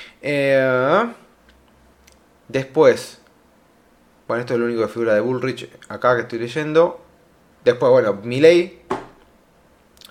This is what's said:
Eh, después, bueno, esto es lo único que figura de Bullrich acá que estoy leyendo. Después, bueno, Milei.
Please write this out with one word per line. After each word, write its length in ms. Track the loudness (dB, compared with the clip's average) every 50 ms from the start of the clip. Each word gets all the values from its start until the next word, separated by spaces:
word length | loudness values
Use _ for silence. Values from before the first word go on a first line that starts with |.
| -20 -20 -20 _
Eh, 840 | -8 -6 -4 -2 0 2 2 2 2 2 2 0 2 2 2 0 0 -2 -6 -14 -20 _ _ _ _ _ _ _ _ _ _ _ _ _ _ _ _ _ _ _ _ _ _ _ _ -8
después, 720 | -8 -8 -8 -4 0 4 4 4 4 2 -2 -14 -20 -20 _ _ _ _ _ _ _ _ _ _ _ _ _ _ _ _ _ _ _ _ _ -8
bueno, 140 | -6 -6
esto 140 | -4 -4 -2
es 40 | -2
lo 60 | -2
único 160 | -2 -2 -2
que 80 | -4 -4
figura 240 | -4 -4 -2 0 0
de 80 | 0
Bullrich 480 | 0 -2 -4 -4 -4 -6 -6 -8 -12 -18 -20 -20 -18 -16
acá 300 | -10 -2 0 0 0 0
que 60 | -2
estoy 160 | -6 -8 -8
leyendo. 640 | -8 -8 -8 -8 -6 0 2 2 2 2 0 -6 -18 _ _ _ _ _ _ _ _ _ _ _ 0
Después, 260 | 0 0 2 2 2
bueno, 300 | 4 4 2 0 -2 -4
Milei. 600 | -6 -8 -2 4 6 6 6 4 2 -2 -8 -18 -12 -10 -10 -10 -10 -14 -20 _ _ _ _ _ _ _ _ _ _ _ _ _ _ _ _ _ -20 -20